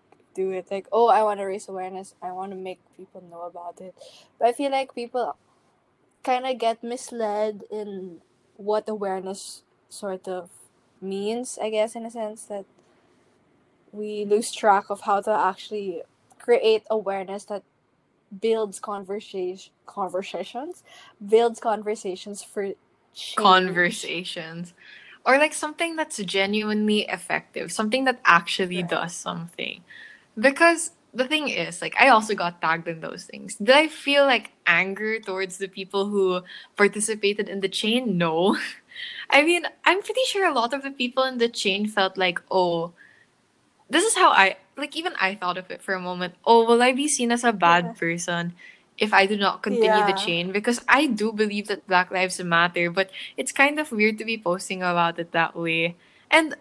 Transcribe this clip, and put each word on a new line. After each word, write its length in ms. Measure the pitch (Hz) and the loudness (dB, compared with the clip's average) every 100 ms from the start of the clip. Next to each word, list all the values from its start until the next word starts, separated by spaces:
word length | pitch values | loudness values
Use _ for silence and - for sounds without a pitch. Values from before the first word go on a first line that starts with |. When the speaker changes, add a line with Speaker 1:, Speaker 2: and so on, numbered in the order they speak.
| _ _ _ | _ _ _
Speaker 1:
do 180 | - 190 | -6 -4
it. 200 | 185 180 | -4 -6
Like, 160 | 196 - | -10 -2
"Oh, 160 | 220 233 | 4 6
I 140 | 202 | 6
wanna 220 | 214 202 196 | 4 0 -6
raise 240 | 196 - | -6 -8
awareness. 460 | 190 185 190 196 _ | -10 -8 -10 -14 _
I 100 | 180 | -12
wanna 240 | 185 196 185 | -10 -10 -10
make 240 | 185 - _ - | -12 -14 _ -20
people 240 | 190 190 175 | -20 -20 -20
know 140 | 170 | -14
about 380 | 175 175 175 175 | -14 -12 -16 -16
it." 120 | 185 - - - _ _ | -20 -20 -20 -20 _ _
But 100 | 233 | 0
I 40 | |
feel 180 | 240 277 | 2 -2
like 240 | 269 269 247 | -2 -2 -8
people 400 | 240 247 151 - _ _ _ _ _ _ _ _ | -6 -4 -4 -8 _ _ _ _ _ _ _ _
kinda 300 | - 247 262 240 | -2 -2 -2 -2
get 280 | 226 226 | -2 -2
misled 800 | 233 254 - 240 214 208 220 208 - | -8 -10 -10 -6 -4 -2 -4 -6 -10
in 500 | 214 208 196 185 170 _ _ _ - | -10 -8 -10 -12 -16 _ _ _ -8
what 320 | 196 214 214 | -2 -2 -2
awareness 720 | 214 196 190 185 202 - - _ _ _ | -4 -4 -4 -6 -10 -14 -20 _ _ _
sort 380 | - 202 185 190 | -12 -8 -8 -8
of 220 | 185 180 - _ _ _ _ | -10 -10 -20 _ _ _ _
means, 580 | 190 196 202 233 254 - | -8 -4 -4 -4 -6 -6
I 80 | 220 | -2
guess, 260 | 214 220 233 | 0 -2 -4
in 100 | 226 | -12
a 60 | |
sense 340 | 233 214 220 - | -8 -10 -10 -12
that 200 | 202 196 _ _ _ _ _ _ _ _ _ _ _ _ | -12 -12 _ _ _ _ _ _ _ _ _ _ _ _
we 340 | 208 214 208 208 | -10 -8 -6 2
lose 260 | 208 233 | 2 2
track 380 | - 220 196 - | 2 4 4 2
of 120 | 202 | -6
how 200 | 220 202 | 0 0
to 100 | 214 | 2
actually 720 | 214 185 196 - 214 196 165 - _ _ _ | 2 0 -2 -8 -8 -6 -8 -14 _ _ _
create 440 | - 240 220 214 - | 2 4 6 2 0
awareness 560 | 220 196 196 185 202 - | -2 -2 -6 -6 -10 -8
that 180 | 202 - _ _ _ _ _ _ 190 | -10 -12 _ _ _ _ _ _ -4
builds 380 | 226 226 208 - | 0 0 0 -6
conversation, 920 | 220 202 185 208 - 190 185 190 - _ - | -10 -10 -8 -10 -8 -6 -6 -8 -16 _ -14
conversations, 1000 | - 185 180 196 175 185 240 320 - _ - - _ 202 | -8 -4 -4 -6 -8 -8 -10 -10 -14 _ -20 -20 _ 2
builds 340 | 220 233 226 | 4 4 0
conversations 840 | 233 214 208 226 196 185 208 202 | -2 -2 -4 -6 -6 -8 -12 -14
for 300 | - - 98 - _ _ _ | -10 -8 -8 -8 _ _ _
change. 220 | - - - | -16 -8 2
Speaker 2:
Conversations. 1400 | 208 185 185 175 175 - 156 165 180 175 160 170 175 _ - - - - - | 6 6 4 2 0 -2 -8 -8 -8 -12 -12 -12 -14 _ -20 -20 -20 -4 2
Or, 120 | 277 | 4
like, 160 | 302 | 4
something 420 | 302 302 302 339 320 | 0 -8 -4 -4 -4
that's 220 | 302 - | -6 -6
genuinely 840 | 180 196 196 214 214 214 214 208 - | -4 0 0 0 0 0 2 0 -2
effective, 640 | 185 - - - - 175 | -8 -4 -6 -6 -10 -6
something 320 | - 214 262 262 | -4 -2 2 2
that 140 | 247 - | 4 6
actually 580 | 170 - - 180 180 | 6 4 -4 -2 -4
Speaker 1:
Right. 60 | 170 | -2
Speaker 2:
does 260 | 165 175 - | -2 -4 -8
something. 680 | 185 170 170 - - - _ - - - _ 220 | -8 -8 -10 -10 -10 -12 _ -20 -20 -20 _ 2
Because 540 | 262 277 339 330 - - _ | 2 6 4 4 -4 -12 _
the 120 | 226 254 | -6 -2
thing 220 | 302 269 | -2 -2
is, 320 | 170 165 175 | -4 -6 -8
like, 140 | 165 - | -6 4
I 100 | 262 | 6
also 260 | 220 214 196 | 6 4 -2
got 260 | 175 175 | -4 -2
tagged 260 | 160 165 165 | -2 -2 -4
in 120 | 165 | -10
those 240 | - - - | -12 -14 -16
things. 300 | - 190 - | -16 -14 -2
Did 160 | 202 | 6
I 160 | 277 311 | 6 6
feel, 380 | - 285 285 277 | -2 0 4 4
like, 260 | 233 - _ - | 2 -2 _ 2
anger 520 | 170 190 196 214 220 | 2 0 -4 -4 -4
towards 380 | 202 190 190 185 | -6 -6 -6 -8
the 80 | 190 | -10
people 400 | 190 190 196 202 | -10 -6 -4 0
who 340 | 202 185 180 180 - - - | 2 2 0 -6 -18 -12 2
participated 720 | 202 208 208 214 202 208 196 | 2 4 -4 0 0 0 -4
in 140 | 202 | -4
the 80 | 190 | -4
chain? 480 | - 214 240 247 175 | -2 0 0 0 0
No. 400 | 165 160 196 - - - _ | 0 2 2 2 -4 -12 _
<laughs> 360 | - - - - | -16 -14 -14 4
I 140 | 269 | 4
mean, 220 | 311 349 302 - 302 | 6 2 -2 0 0
I'm 160 | 370 | 2
pretty 240 | 427 494 523 | -2 -2 -2
sure 180 | 403 359 | 0 2
a 60 | |
lot 200 | 262 233 | 2 0
of 100 | 277 | -4
the 80 | 277 | -8
people 320 | 277 247 262 | -6 -2 0
in 140 | 262 247 | -2 0
the 100 | 233 | -2
chain 380 | - 202 196 208 | 0 -2 -2 -2
felt 300 | 214 190 190 | 0 0 2
like, 240 | 185 175 - | 0 -2 0
"Oh, 420 | 185 180 170 170 - - _ _ _ _ _ _ _ _ | 2 2 0 -4 -12 -20 _ _ _ _ _ _ _ _
this 160 | 302 440 | 0 2
is 100 | 381 | 4
how 160 | 330 | 6
I," 260 | - 190 - _ - | 6 4 2 _ -10
like, 180 | 294 - | -8 -6
even 160 | 349 - | -8 -2
I 160 | 190 196 | -2 -2
thought 220 | 180 180 | -4 -6
of 140 | 180 | -10
it 100 | - | -12
for 120 | - 185 | -6 -4
a 60 | |
moment, 340 | 180 180 180 - - | -4 -6 -6 -2 6
"Oh, 200 | 233 226 | 6 6
will 160 | 233 | 6
I 120 | 247 | 4
be 140 | 262 294 | 2 -2
seen 240 | - 233 | -2 0
as 120 | 240 | 2
a 100 | 240 | 0
bad 400 | 196 175 175 175 | 2 4 4 2
Speaker 1:
Yeah. 60 | - | -4
Speaker 2:
person 540 | 165 170 180 170 175 - - - _ - | -4 -4 -4 -4 -6 -10 -20 -20 _ -6
if 160 | 214 | 2
I 120 | 196 196 | 4 4
do 120 | 214 | 2
not 260 | 190 - | 0 0
continue 400 | 214 233 214 214 | -2 2 4 4
the 100 | 208 | 4
Speaker 1:
Yeah. 120 | 190 196 | 0 -2
Speaker 2:
chain?" 260 | 170 180 | -2 -2
Because 300 | 202 220 240 - | -2 0 -2 2
I 200 | 254 294 | 2 2
do 240 | 208 214 | 0 -2
believe 340 | 214 208 202 202 | 0 -2 -2 -6
that 200 | 185 - | -8 0
Black 240 | 180 175 | 0 2
Lives 280 | 185 185 185 | -2 -2 -4
Matter, 480 | 180 170 175 175 170 | 0 2 2 0 -2
but 200 | 175 190 - - - | 0 -4 -6 -12 -8
it's 140 | 262 | -4
kind 280 | - 277 302 | 2 2 2
of 120 | 294 | -4
weird 260 | 214 214 220 | 0 0 0
to 60 | 220 | -6
be 120 | 220 | -4
posting 440 | 185 185 - 190 | -4 -4 -4 -4
about 360 | 180 175 170 170 | 0 2 0 -2
it 120 | 170 | -4
that 220 | 170 165 170 | -2 -2 -2
way. 400 | 170 165 170 170 _ _ _ | -2 0 -2 -4 _ _ _
And 240 | 311 311 - | 2 2 -6